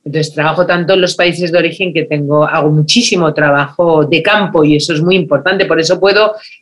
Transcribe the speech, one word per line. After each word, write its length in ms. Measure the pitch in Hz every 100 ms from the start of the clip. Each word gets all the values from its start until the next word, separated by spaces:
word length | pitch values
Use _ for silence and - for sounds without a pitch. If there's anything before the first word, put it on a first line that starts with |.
Entonces, 280 | 147 156 151
trabajo 320 | - 151 156
tanto 300 | 175 175 165
en 60 | 190
los 160 | 180 -
países 340 | 180 165 175
de 80 | 170
origen 340 | 165 170 185
que 120 | 160
tengo, 420 | 151 151 143 151 151
hago 240 | 160 151
muchísimo 640 | 151 151 233 240 190 160
trabajo 680 | 156 147 143 143 - 170 160
de 180 | 147 160
campo 400 | 202 214 185 165
y 140 | 151 147
eso 160 | 160
es 100 | 151
muy 140 | 170 190
importante. 480 | 147 139 180 190
Por 160 | 185 160
eso 180 | 160 180
puedo 380 | 190 202 214 214 - -